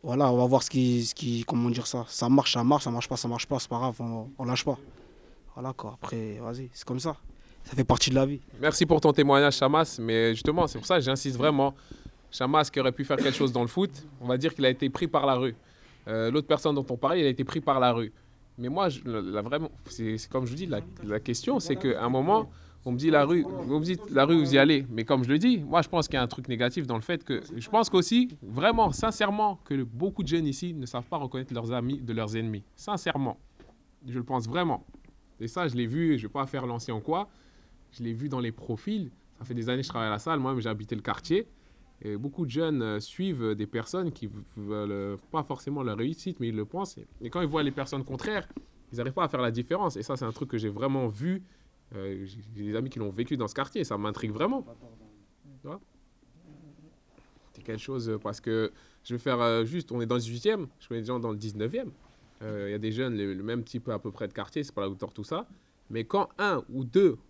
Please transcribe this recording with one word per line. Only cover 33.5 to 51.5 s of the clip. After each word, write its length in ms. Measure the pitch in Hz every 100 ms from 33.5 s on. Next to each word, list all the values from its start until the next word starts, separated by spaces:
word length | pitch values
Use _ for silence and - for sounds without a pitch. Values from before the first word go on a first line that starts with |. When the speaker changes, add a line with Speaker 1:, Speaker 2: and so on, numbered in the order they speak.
| _ - _ _ _ 131
Speaker 2:
je 100 | 123
le 60 |
pense 240 | 120 131 110
vraiment. 380 | 147 175 120 - - - _ _ _
Et 80 | 113
ça, 180 | - 170
je 80 | 123
l'ai 100 | 120
vu, 320 | 139 165 135
je 100 | 107
vais 40 |
pas 140 | 127 135
faire 200 | 139 127
l'ancien 300 | 117 113 110
ou 60 |
quoi, 260 | 104 165 208 _ - _ - - -
je 120 | -
l'ai 100 | 117
vu 160 | 113 143
dans 100 | 131
les 140 | 120
profils. 580 | 113 - 113 - 214 151 - _ _
Ça 60 |
fait 100 | 120
des 140 | 120 113
années 140 | 127
que 60 | 135
je 20 |
travaille 180 | 120 110
à 40 |
la 80 | 107
salle, 200 | 160 156
moi, 140 | 131 131
mais 60 |
j'ai 80 | 113
habité 260 | 107 107 113
le 60 |
quartier. 440 | - 104 - 180 226 - _ _ - _
Et 160 | 107 104
beaucoup 280 | 139 139 156
de 60 |
jeunes, 300 | 127 165 147
euh, 180 | 110 107
suivent 540 | 107 - 190 143 113
des 140 | 107 104
personnes 440 | 113 110 180 175
qui 160 | - 107
v-, 60 | 104 101 -
veulent, 340 | 101 104 104
euh, 260 | 101 98 98 _
pas 120 | 160
forcément 400 | 143 131 - 143
leur 140 | 127 104
réussite, 420 | 120 165 - 170
mais 80 | 120
ils 80 | 110
le 100 | 104
pensent. 320 | 175 196 -
Et, 100 | 110 -
et 80 | 117
quand 120 | 175
ils 60 | 165
voient 160 | 156
les 80 | 147
personnes 320 | 139 135 139
contraires, 440 | 135 131 - 214 - - - _ _
ils 60 | 117
n'arrivent 160 | 120
pas 120 | 131 165
à 40 |
faire 120 | 135
la 100 | 120
différence. 460 | 113 123 180 190 101
Et 60 |
ça, 140 | 113 131
c'est 80 | 117
un 60 |
truc 180 | 110 135
que 80 | 117
j'ai 120 | 107
vraiment 380 | 101 135 135 123
vu. 360 | 104 156 185 185